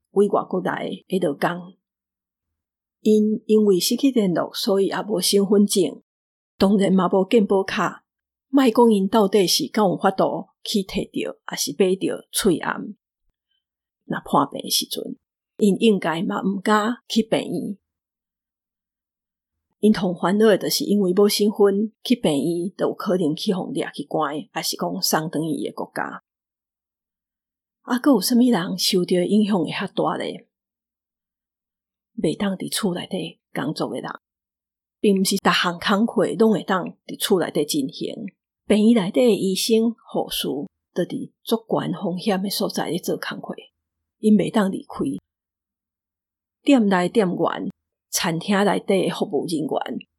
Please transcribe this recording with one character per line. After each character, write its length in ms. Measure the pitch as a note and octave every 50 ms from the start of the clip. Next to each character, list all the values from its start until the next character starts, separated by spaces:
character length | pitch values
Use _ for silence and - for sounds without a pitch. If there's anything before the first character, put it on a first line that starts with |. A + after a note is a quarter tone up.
| _ _ -
为 160 | G3 G#3 G3+
外 140 | G3+ - -
国 160 | - - F#3 F3+
来 280 | F#3 - - - - - F#3 -
的 120 | - - F#3
劳 120 | F3+ D#3+ C#3+
工， 420 | - - D#3+ F3 F3 F3 F3+ F#3+ _ _ _ _ _ _ _ _ _ _ _ _ _ _ _ _ _ _ _ _ _ _ _ _ _
因 420 | - A3 G#3+ G#3+ G#3+ G#3+ G#3+ - -
因 180 | - G#3+ G#3+ G#3+
为 140 | G3+ F#3+ F3
失 180 | F3+ - B3
去 140 | A#3+ - C#4
联 220 | B3 A#3 G3+ F#3 E3+
络， 180 | D3 C#3+ - -
所 280 | - - G#3 F#3+ G3
以 60 | G3 F3+
也 140 | - E3+ F3+
无 180 | G3 G#3+ F3+
身 260 | F#3 - G3 G3+ G3
份 180 | F3+ G#3+ G3+ G#3
证， 380 | G3 - - E3+ - - - _ _ _ _ _ _ _ _ _ _ _
当 200 | - G3+ G3 G#3
然 160 | G3+ G3+ - F#3
嘛 160 | F#3+ F#3 F3
无 160 | F#3 G3 F#3 F#3+
健 180 | - A#3+ G3+
保 160 | F#3+ G#3 F#3+ F#3+
卡。 420 | - - G#3 G3 G3 - - _ _ _ _ _ _ _ _ _ _
莫 180 | C4+ C#4 C4+ A3+
讲 240 | A3 - A#3+ A#3 A3
因 140 | G3 F#3+
到 220 | G3 - A3+ G#3 G3
底 180 | - G#3+ F#3+
是 220 | E3 - - D#3 -
敢 160 | - A3 G#3+
有 120 | F#3 E3
法 140 | D#3+ - F#3+
度 380 | F#3+ - F3 D3+ E3+ E3 F#3 _ _ _ -
去 160 | - - G#3+
摕 240 | F#3 - - F#3+ -
到， 320 | - - - - - - _ _
还 120 | - -
是 160 | - - - C#3 -
买 160 | G3+ F#3 F#3
到 320 | F#3+ E3+ D3 - - - _ -
喙 260 | - - G#3 E3 -
暗， 380 | - - - - - - G3+ _ _ _ _ _ _ _ _ _ _ _ _ _ _ _ _ _ _ _ _ _ _
若 160 | - E3 - -
破 200 | - - D#3+ C#3
病 140 | - - - -
的 80 | -
时 160 | - - -
阵， 300 | - - - - - - - _ _ _ _ _ _ _ -
因 180 | - G3+ F#3+ -
应 180 | - A3+ G#3 F3+
该 240 | - F3 D#3 E3 F3+
嘛 200 | - G3+ G#3 -
毋 160 | G3 G3 G3
敢 360 | F#3 A3 G#3+ G#3+ G#3 A3 B3 - _
去 160 | - - A3+ A3
病 180 | - - E3+
院。 380 | - - - F3 - - G3+ - _ _ _ _ _ _ _ _ _ _ _ _ _ _ _ _ _ _ _ _ _ _ _ _ _ _ _ _ _ _ _ _ _ _ _ _ _ _ _ _
因 120 | - G#3 G#3+
同 200 | E3+ E3+ F#3 F3
烦 240 | - - E3+ F#3+ G#3
恼 80 | A3
的， 120 | A3+ G3+ E3+
就 100 | - D3+
是 140 | - - -
因 140 | - G3 G#3
为 140 | G3+ F3+ F#3
无 160 | G3 G3+ G#3
身 200 | G#3 - G#3 G#3+ G#3
份 400 | - G#3 G3+ G3 G3 G#3+ G#3+ - _ -
去 140 | - B3
病 160 | - - F#3 D3+
院， 420 | C#3+ B2 E3 E3+ F3 E3+ G3 -
就 120 | - - C3
有 60 | A2+
可 220 | - - - F3+
能 200 | F#3 F#3+ C#3+ D#3+
去 180 | F3 - G#3 F#3+
互 160 | F#3 - -
掠 180 | - - - - -
去 80 | - E3
关， 300 | - - D#3+ D#3 C#3+ C#3+ - - -
还 100 | - E3+
是 160 | E3+ - -
讲 140 | - - F3 F3 F#3+
送 300 | F3+ - - E3 D#3 D#3+
转 100 | - D3+ D#3+
伊 200 | E3 D3+ - -
的 80 | - -
国 160 | - G2 - -
家。 300 | - C#2+ C2+ B1+ - _ _ _ _ _ _ _ _ _ _ _ _ _ _ _ _ _ _ _ _ _ _ _ _ _ _ _ _ _ _ _ _ _
啊， 160 | - B3 B3
佫 140 | - D4+ C#4
有 60 | G#3
啥 140 | F#3 - B3+
物 60 | A#3
人 380 | B3 B3+ A#3+ F3 F#3 G3 F#3+ F3+
受 260 | - - - F#3 F3
到 120 | - F#3 F3+
影 280 | F3 F3 G3 G#3+ G#3+
响 100 | G3 G#3+
会 140 | F#3 D#3 E3
较 160 | D#3+ - G3
大 300 | F#3 - - D#3+ - -
咧？ 320 | C#3 - D#2+ - - - _ _ _ _ _ _ _ _ _ _ _ _ _ _ _ _ _ _ _ _ _ _ _ _ _ _ _ _ _ _ _ _ _ _ -
袂 160 | E3+ E3 -
当 200 | - G#3 G3+ F#3+
伫 120 | F3 - D3+ -
厝 220 | - - G3 F3
内 120 | F#3 -
底 320 | - - F#3 E3 E3 F3+ _ _ _ -
工 180 | - - C3 D#3+
作 160 | - D#3 B2
的 100 | A2 B2+
人， 100 | - - - - _ _ _ _ _ _ _ _ _ _ _ _ _ _ _ _
并 220 | - G#3+ G3 F#3+
毋 40 | F#3+
是 120 | - G3+
逐 140 | G3 - G3
项 280 | F3 - - F3+ F3 E3+
工 260 | - - G#3+ G3 A3+
课 220 | A3+ - G#3+ F3 - -
拢 160 | E3+ A3+ A3 G#3+
会 120 | - -
当 200 | - G3 F#3 D#3+ - - _ _
伫 120 | - - -
厝 200 | - - G#3 F3+
内 120 | D3+ -
底 140 | - D#3 D3
进 240 | D3 - D#3 C3 C#3 -
行。 240 | - - - - - - G3 - _ _ _ _ _ _
病 240 | - G#3+ G#3+ G#3 A3+
院 140 | A#3+ A3+ F#3+
内 60 | G3+
底 100 | - C4+
的 120 | B3+ A#3+ G#3
医 220 | - - G3 F#3+
生、 400 | F#3 - - A3+ A3 A3+ A#3 A3+ - _ - -
护 160 | F#3 - -
士， 200 | - - - E3+ C#3 C3+ F3+ - _ _ _ _ -
就 120 | - F3
伫 260 | E3+ E3 C3+ - - _ _ _
足 140 | - A#3+
悬 360 | A3+ - - - D3 C3+ D3+ E3+
风 260 | E3 G3 F#3 F3 F3+
险 240 | - G#3+ G3 F#3 F#3+
的 80 | G3+
所 180 | - - G#3 F#3
在 220 | - - - E2+
咧 80 | C#3 F3+
做 180 | - - F3+
工 240 | - - - - G#3
课， 140 | - - - - - - _ _ _ _ _ _ _ _ _ _
因 160 | - G#3+ G#3+
袂 180 | G3+ E3 - -
当 180 | A3+ G3 F#3+
离 120 | F#3+ - -
开。 220 | - - - E3+ C#3 C#3 - - _ _ _ _ _ _ _ _ _ _ _ _ _ _ _ _ _ _ _ _ _ _ _ _ _ _ _ -
店 240 | - C#4+ B3+ A3
内 220 | G3+ F#3+ F3+ F3+ F3
店 180 | E3+ A#3+ G3+
员、 440 | F3 F#3 - E3+ - - - - - - _ _ _ _ _ _ _
餐 280 | - - - F#3+ D#3+ D#3+
厅 240 | - - G#3+ F#3+ G3+
内 120 | G3+ F#3 F#3
底 300 | - - G3+ F#3+ E3 -
的 60 | -
服 100 | - F#3
务 220 | - - C#3 -
人 140 | D#3 E3+ D3
员， 380 | D#3 C#3 - - - - B2+ C3 - _ _